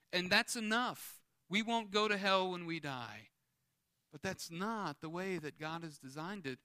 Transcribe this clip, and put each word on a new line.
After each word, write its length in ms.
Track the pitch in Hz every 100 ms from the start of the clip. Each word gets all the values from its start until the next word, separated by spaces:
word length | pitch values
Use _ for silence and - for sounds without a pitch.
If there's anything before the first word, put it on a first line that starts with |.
| _
and 160 | 180 180
that's 260 | 208 233 247
enough. 640 | 214 226 247 151 - - _ _ -
We 140 | 190
won't 280 | 220 233 214
go 160 | 208 214
to 100 | 202
hell 340 | 196 190 185
when 140 | 180 170
we 140 | 165
die. 480 | 147 131 113 104 107 _ _ _ _ _ _ _ _
But 100 | 151
that's 300 | 190 185 -
not 480 | 165 208 226 180 139
the 100 | 160
way 280 | 170 190 180
that 220 | 151 -
God 240 | 156 165
has 140 | 165 143
designed 480 | 131 139 170 208 143
it, 140 | 127